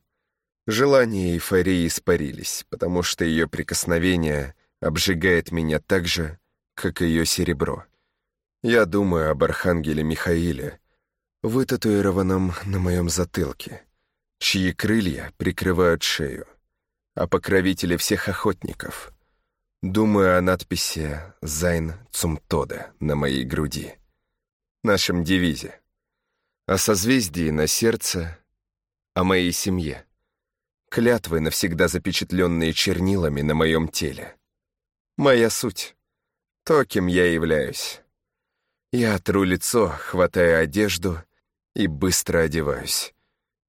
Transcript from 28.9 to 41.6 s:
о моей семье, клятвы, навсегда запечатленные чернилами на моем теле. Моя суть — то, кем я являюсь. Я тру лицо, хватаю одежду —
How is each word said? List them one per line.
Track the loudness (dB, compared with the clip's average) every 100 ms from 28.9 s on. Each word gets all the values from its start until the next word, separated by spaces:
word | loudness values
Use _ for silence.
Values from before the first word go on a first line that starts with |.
| _ _
о | 0 2
моей | 2 2
семье, | -2 -2 -2 -4 -8 -14 _ _ _ _ _ _ _ -8
клятвы, | 0 2 2 0 -2
навсегда | 0 -2 -2 2 0
запечатленные | 0 -4 -4 -2 0 2 2 0
чернилами | 0 -2 0 0 0 0 0
на | 0 2
моем | 2 2 -2
теле. | -4 -6 -8 -14 -20 _ _ _ _ _ _ _ 0
Моя | 4 6 4
суть — | 2 -6 -6 -12 _ _ _ _ _ _ _
то, | 0 2 2
кем | 0 2
я | 4 4
являюсь. | 2 2 0 -2 -6 -10 -12 _ _ _ _ _ _ _ _ _
Я | 0 0 0
тру | 0 2
лицо, | 2 0 0 2 2
хватаю | -2 -4 0 2 4 4 4
одежду — | 2 2 0 0 -4 -6 -10 _ _ _